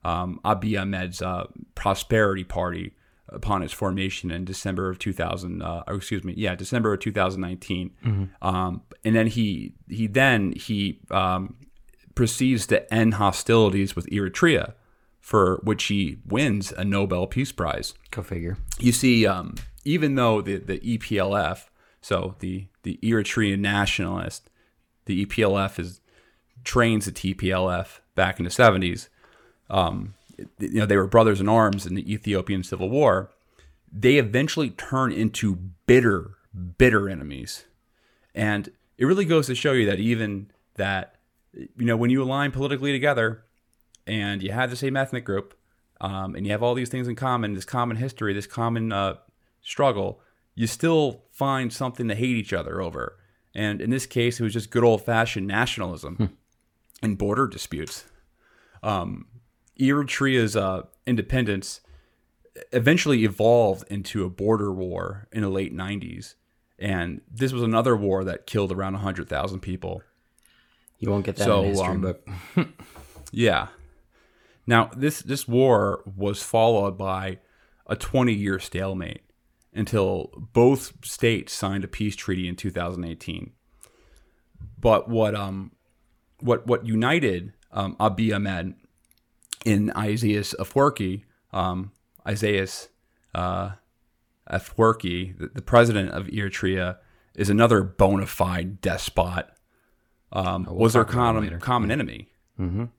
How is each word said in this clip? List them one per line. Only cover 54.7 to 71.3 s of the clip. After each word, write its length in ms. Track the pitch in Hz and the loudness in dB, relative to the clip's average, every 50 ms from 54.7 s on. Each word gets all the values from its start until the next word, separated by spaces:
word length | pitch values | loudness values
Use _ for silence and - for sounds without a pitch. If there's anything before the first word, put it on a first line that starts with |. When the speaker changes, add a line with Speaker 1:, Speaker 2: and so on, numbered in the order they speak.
Speaker 1:
good 120 | - 120 117 | 0 4 6
old-fashioned 640 | 120 113 107 - - 117 113 113 117 - 110 98 | 6 6 4 2 0 0 0 0 0 -2 -4 -4
nationalism 680 | 101 98 107 123 127 - - 98 90 87 80 73 73 90 | -2 0 0 0 -2 -2 -6 -6 -8 -8 -8 -10 -12 -2
Speaker 2:
Hmm. 100 | 92 110 98 - _ _ _ _ _ _ _ _ _ _ _ _ - - | -2 -2 -2 -2 _ _ _ _ _ _ _ _ _ _ _ _ -4 -2
Speaker 1:
and 140 | 110 104 95 | -2 -2 0
border 300 | 98 101 104 117 139 113 | 0 0 2 2 0 0
disputes. 580 | 90 - - - - 73 80 - - - - - _ _ _ _ _ _ _ _ _ _ _ _ _ - | -2 -8 -10 -10 -8 -8 -8 -8 -10 -14 -16 -20 _ _ _ _ _ _ _ _ _ _ _ _ _ -8
Um, 460 | - 110 104 95 87 92 - - - _ - 120 _ _ _ _ _ _ _ _ | -4 -2 -2 -2 -2 -6 -8 -12 -14 _ -20 -20 _ _ _ _ _ _ _ _
Eritrea's, 760 | 135 131 139 147 147 135 - - 139 135 131 123 113 107 98 | 2 2 2 2 0 -2 -2 0 0 2 4 4 2 2 2
uh, 280 | 110 98 95 95 92 - - _ _ _ - | 0 0 0 -2 -4 -8 -12 _ _ _ -2
independence 760 | 123 113 101 - - 131 127 107 101 98 101 - - - _ _ - - _ _ _ _ _ _ _ _ _ _ _ - - - | 0 0 0 0 0 0 2 0 -2 -4 -4 -8 -14 -14 _ _ -20 -20 _ _ _ _ _ _ _ _ _ _ _ -20 -16 -2
eventually 520 | - 123 117 135 160 175 - 151 143 120 110 | -2 2 4 4 4 4 4 2 2 4 4
evolved 600 | 107 95 - 107 113 120 120 117 104 95 92 - - | 2 2 2 4 6 6 6 4 4 0 -2 -6 -10
into 340 | 101 101 95 - - 107 95 | -8 -8 -8 -6 -4 -4 -4
a 60 | 90 | -4
border 420 | 90 - 98 104 110 107 101 101 | -4 -2 0 2 2 2 0 -2
war 560 | 95 92 92 92 90 87 87 87 98 101 104 _ | -4 -4 -6 -6 -6 -6 -6 -6 -8 -10 -14 _
in 100 | - 113 | -4 -2
the 80 | 107 98 | -2 0
late 240 | 95 95 95 - - | 0 -2 -2 -4 -6
nineties. 600 | 85 92 95 101 101 - 82 82 85 101 - - _ _ _ _ _ _ _ _ _ | -8 -6 -6 -6 -6 -8 -10 -12 -12 -14 -16 -20 _ _ _ _ _ _ _ _ _
And 440 | - 104 95 90 85 87 87 - - _ | -4 -2 -2 -2 -2 -4 -6 -10 -12 _
this 200 | - 113 131 131 | -4 -2 -2 -2
was 120 | 127 123 120 | 0 0 0
another 320 | 113 113 113 117 131 120 | 2 2 4 4 4 4
war 280 | 107 101 98 95 95 95 | 4 2 0 0 0 0
that 220 | 92 85 - - | -2 -6 -8 -10
killed 260 | - - 110 101 95 | -4 0 0 0 0
around 220 | 92 92 98 95 95 | -2 -4 -4 -4 -4
a 40 | 98 | -4
hundred 280 | 98 98 95 92 80 - | -4 -4 -4 -6 -8 -6
thousand 340 | - 69 73 95 95 95 | -4 -4 -4 -4 -6 -8
people. 420 | - 90 90 92 - - - - - _ _ _ _ _ _ _ _ _ _ _ _ _ _ _ _ _ _ _ | -8 -8 -8 -6 -6 -8 -10 -10 -12 _ _ _ _ _ _ _ _ _ _ _ _ _ _ _ _ _ _ _
Speaker 2:
You 80 | - 104 | -2 0
won't 160 | 101 101 95 | 0 0 0
get 100 | - | -2